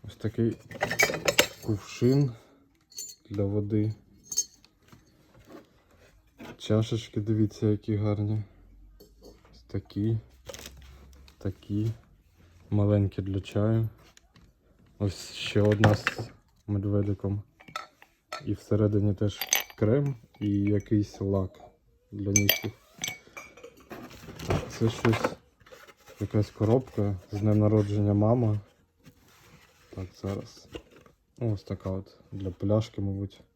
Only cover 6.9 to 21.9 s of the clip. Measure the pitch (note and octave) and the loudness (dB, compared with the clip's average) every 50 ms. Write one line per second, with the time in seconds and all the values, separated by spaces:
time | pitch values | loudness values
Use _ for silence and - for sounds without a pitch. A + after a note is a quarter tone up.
6.9 | A#2 A2 - - - A2+ G2+ A2 A2 G#2+ A2 G2+ - - - G#2+ G#2 G2+ - - | -2 -6 -6 -6 -6 -6 -2 0 2 2 2 0 0 0 0 0 0 0 -2 -4
7.9 | G#2+ G2+ G#2 G#2 G#2 G2+ G#2 G#2 G#2+ A2 G#2 - - - - - - - - - | -2 0 0 0 0 0 -2 -2 -2 -4 -6 -8 -16 -20 -20 -20 -20 -20 -20 -20
8.9 | - _ - - _ _ - - - - _ - - - _ _ - G2 - - | -20 _ -20 -20 _ _ -20 -20 -20 -20 _ -20 -20 -20 _ _ -8 -8 -8 -6
9.9 | - G2+ G#2 A2+ A2+ A2+ - - - _ _ - - - - - - - - - | -4 -2 0 0 0 -2 -4 -10 -20 _ _ -18 -16 -16 -16 -18 -18 -20 -20 -20
10.9 | - - - - - - - - _ _ - G2 - - - - G2+ G#2 A2 A2+ | -20 -20 -20 -20 -20 -20 -20 -20 _ _ -6 -6 -6 -6 -10 -4 -4 -2 -2 -2
11.9 | A2+ - _ _ - _ _ _ _ _ - - _ - - - G#2 G#2 G2+ G#2 | -4 -6 _ _ -20 _ _ _ _ _ -20 -20 _ -20 -6 0 2 2 4 4
12.9 | G#2 G#2 G2+ F#2+ - - F#2 F#2+ F#2+ G2 - - - G#2 G#2 A2 A2+ A2+ A2+ A2 | 6 4 4 2 0 -4 -6 -4 -4 -4 -6 -2 -2 0 2 4 2 2 2 0
13.9 | - - - - _ - _ _ _ - - - _ _ _ _ _ _ - _ | -4 -12 -20 -20 _ -20 _ _ _ -20 -20 -20 _ _ _ _ _ _ -20 _
14.9 | _ _ G2+ G2+ - - - - - - - - - G#2+ G2+ G#2 G#2+ G#2 G#2+ G#2 | _ _ -4 -4 -4 -6 -14 -14 -12 -10 -10 0 2 4 6 6 6 6 6 6
15.9 | G#2+ - - - - - A2+ - - _ _ _ _ _ _ - G#2 G2 F#2+ G2+ | 6 4 0 -6 -6 -6 -10 -12 -12 _ _ _ _ _ _ -4 -2 -2 0 0
16.9 | G2+ G2+ G2 G#2 G2 - - G2 G2 G#2 G2+ _ _ _ - - - - - - | 0 0 0 0 -2 -2 -2 -4 -4 -4 -6 _ _ _ -20 -14 -14 -14 -14 -14
17.9 | _ _ - _ _ _ _ _ - - - - G#2 - - - A2 G#2 G#2+ G2+ | _ _ -20 _ _ _ _ _ -14 -10 -6 -6 -6 -6 0 0 2 4 4 4
18.9 | G#2 G#2 G2 G#2 F#2+ - A2 G#2 - - - - - - - - - - A2 G#2 | 4 4 2 2 2 2 -2 -2 -2 -4 -2 0 0 0 0 -4 -4 -2 2 2
19.9 | A#2 C#3+ C#3+ C#3+ C3 A2+ - _ _ - G#2 G#2 G2+ G2+ G2+ G2+ G#2 G2+ - - | 2 2 2 -2 -6 -8 -14 _ _ -6 -4 -2 0 0 2 2 0 0 0 2
20.9 | A2 G#2+ G#2 - - - G2+ G2 G2 G2 F#2+ F#2 - - - - _ _ _ _ | 0 0 0 -2 -6 -6 -4 -2 0 0 -2 -4 -8 -16 -20 -20 _ _ _ _